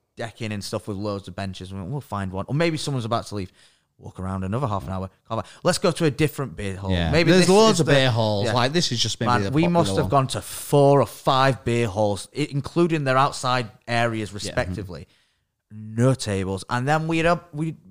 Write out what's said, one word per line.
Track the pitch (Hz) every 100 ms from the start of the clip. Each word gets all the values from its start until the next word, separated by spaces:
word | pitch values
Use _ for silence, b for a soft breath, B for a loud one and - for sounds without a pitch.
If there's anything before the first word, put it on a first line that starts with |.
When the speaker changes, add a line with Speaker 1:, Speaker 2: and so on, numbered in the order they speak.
| _ -
Speaker 1:
decking | 117 - 113
and | 104
stuff | - 110 -
with | 98
loads | 104 101 95
of |
benches. | 87 98 90 92
We | 98
went, | 90
"We'll | 143
find | - 101 95
one." | 95 98
Or |
maybe | 143 170 151
someone's | 156 131 110
about | 113 -
to |
leave. | 104 90 b b b b _
Walk | 98 -
around | 92 95
another | 95 117 131
half | 98
an | 95
hour. | 95 95 _ -
Come | 113
back. | - B
Let's | 170 175
go | 180
to | 160
a | 160
different | - 151 - 135 82
beer | 101 92
hall. | 98
Speaker 2:
Yeah. | 90 82
Speaker 1:
Maybe | 160 170
Speaker 2:
There's | 180 175
Speaker 1:
this | 196
Speaker 2:
loads | 220
Speaker 1:
is | 180
Speaker 2:
of | 151
Speaker 1:
the |
Speaker 2:
beer | 139 131
halls. | 117 110 104 110
Speaker 1:
Yeah. |
Speaker 2:
Like, | 120 127
this | 170 -
is | 113
just | 107 -
maybe | 120
Speaker 1:
Man, | 120
Speaker 2:
the | 98
Speaker 1:
we | 143 175
must | 170 101
Speaker 2:
popular | 175
Speaker 1:
have | 110
Speaker 2:
one. | 143
Speaker 1:
gone | 127
to | 101
four | - - - 147 139 139
or | 113
five | - - 131 135 123
beer | - 117 117
halls, | 98 104 101 - -
i-, | 151
including | 139 - 165 175 165
their | 135 131
outside | 143 - 127 127 110 - -
areas, | 120 117 113 101
Speaker 3:
Yeah. |
Speaker 1:
respectively. | 101 90 - 101 92 90 78 - _ _ _ _ _ _
No | 107 107 110 127
tables. | 131 107 98 95 95 -
And | 123 135
then | 156 160
we | 165
had | 165
up, | 170 -
we | 147 165 156 -